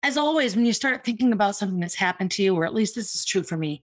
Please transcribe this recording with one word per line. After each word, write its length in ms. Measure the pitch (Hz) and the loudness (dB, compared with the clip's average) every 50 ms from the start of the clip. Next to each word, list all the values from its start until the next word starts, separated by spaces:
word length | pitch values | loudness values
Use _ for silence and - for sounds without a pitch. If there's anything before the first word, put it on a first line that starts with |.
| 254 | -2
As 120 | 277 262 | 0 0
always, 380 | 294 294 302 311 320 277 240 185 | 2 2 2 4 2 2 2 2
when 100 | 214 233 | 2 2
you 80 | 233 214 | 2 2
start 320 | - - 269 254 - - | 2 0 -2 -2 -2 -2
thinking 280 | - 240 214 240 254 226 | -4 -2 2 2 2 4
about 240 | 196 208 202 202 | 4 2 2 2
something 240 | - 208 190 185 180 | 0 -2 -2 -2 -2
that's 160 | 175 175 - | -2 -4 -4
happened 340 | - 196 180 180 - 190 185 - | -2 -2 -2 0 0 -2 -4 0
to 100 | - 196 | 0 2
you, 100 | 190 185 | 2 2
or 100 | 170 160 | 2 0
at 80 | 165 - | 0 0
least 220 | 220 220 196 - | 0 -2 -2 -2
this 220 | 240 214 - - | -6 -8 -6 -6
is 80 | - - | -6 -6
true 180 | - - 190 170 | -2 -2 -2 -2
for 140 | - 175 | -2 -4
me 260 | 160 160 151 147 147 _ | -4 -4 -4 -6 -8 _